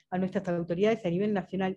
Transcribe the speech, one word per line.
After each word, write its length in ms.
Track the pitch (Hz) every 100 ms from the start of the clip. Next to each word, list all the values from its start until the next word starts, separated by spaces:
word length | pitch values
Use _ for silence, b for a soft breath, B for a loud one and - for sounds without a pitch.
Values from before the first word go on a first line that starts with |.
| _
a 60 | 185
nuestras 320 | 185 196 196
autoridades 560 | 175 170 175 208 220
a 60 | 180
nivel 240 | 175 208
nacional 420 | 202 - 185 190